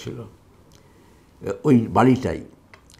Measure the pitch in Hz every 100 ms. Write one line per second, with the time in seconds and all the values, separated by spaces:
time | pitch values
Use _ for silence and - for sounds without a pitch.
0 | - 120 104 - _ _ _ _ _ _
1 | _ _ _ _ - - 151 123 101 95
2 | 127 127 87 78 - _ _ - _